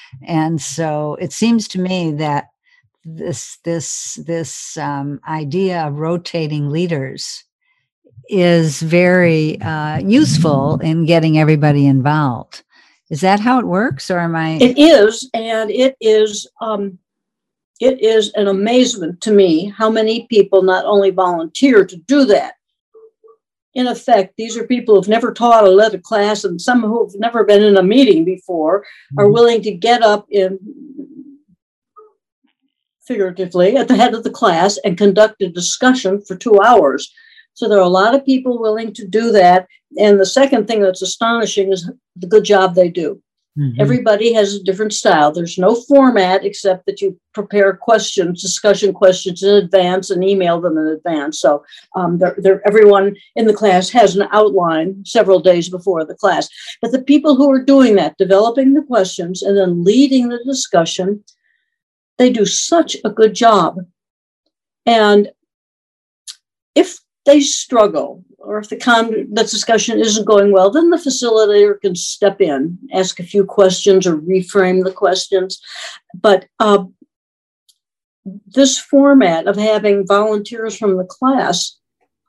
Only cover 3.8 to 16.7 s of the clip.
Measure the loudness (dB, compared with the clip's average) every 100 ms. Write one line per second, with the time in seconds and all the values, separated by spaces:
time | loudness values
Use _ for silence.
3.8 | -8 -12 -14 -14 -8 -8 -8 -14 -16 -10
4.8 | -8 -8 -8 -12 -10 -10 -6 -4 -4 -4
5.8 | -6 -6 -6 -6 -6 -8 -6 -6 -4 -4
6.8 | -4 -4 -8 -12 -14 -16 _ _ _ _
7.8 | _ _ _ -20 _ 0 2 2 0 -4
8.8 | -2 2 4 4 2 0 -2 -6 -8 -8
9.8 | -6 -6 0 2 2 0 0 0 -2 -2
10.8 | -2 -2 2 2 2 2 2 2 2 2
11.8 | 2 2 0 0 -2 -4 -12 -20 _ _
12.8 | _ _ _ -4 0 0 0 -2 -2 -2
13.8 | -4 -6 -6 -6 -4 -4 -4 0 0 4
14.8 | 6 6 4 0 -10 -8 -6 -6 -4 -2
15.8 | -2 0 0 2 0 -4 -16 _ -8